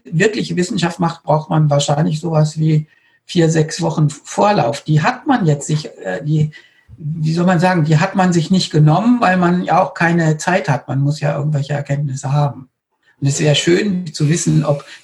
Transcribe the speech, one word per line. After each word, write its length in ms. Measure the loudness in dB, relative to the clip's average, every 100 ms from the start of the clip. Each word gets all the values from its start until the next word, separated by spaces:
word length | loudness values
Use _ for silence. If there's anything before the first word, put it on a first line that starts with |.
wirklich 520 | -6 0 0 0 -4 -4
Wissenschaft 440 | -4 -2 -4 -2
macht, 240 | -4 -4
braucht 260 | -2 -2 0
man 220 | 2 2
wahrscheinlich 480 | 2 0 0 0 -2
sowas 400 | -2 0 0 0
wie 260 | 0 0 -2 _ _ _ -4
vier, 240 | 0 2
sechs 320 | 2 -2 -2
Wochen 300 | -4 0 0
Vorlauf. 720 | -2 -8 0 2 2 0 -4
Die 200 | 0 0
hat 240 | 0 -2 -2
man 220 | 0 2
jetzt 180 | 0 -2
sich, 220 | -4 -6 -12
äh, 200 | -8 -6
die, 280 | -2 -2 -2 -6 -20 _ _ -14
wie 340 | -10 -6 -2
soll 120 | 0 0
man 140 | 2
sagen, 240 | 2 2
die 160 | 2 2
hat 160 | 2 2
man 180 | 2
sich 160 | 2 2
nicht 220 | 0 2
genommen, 480 | 4 4 4 4 2
weil 160 | 2 2
man 260 | 2 0
ja 200 | 2 0
auch 100 | 0
keine 440 | 0 0 2 2 0
Zeit 300 | 0 -2 0
hat. 200 | -4 -2
Man 120 | -2
muss 180 | -2 -2
ja 180 | -4 -2
irgendwelche 360 | -2 -4 -4
Erkenntnisse 580 | -6 -4 -4 -4 -6 -4
haben. 380 | -2 -2 -4 -16 _ _ _ _ _
Und 60 | -4
es 120 | 0
wäre 140 | 2
schön 580 | 2 2 2 2 -4 -6
zu 180 | -2 0
wissen, 340 | 0 2 2 2
ob 180 | -2 -6 -20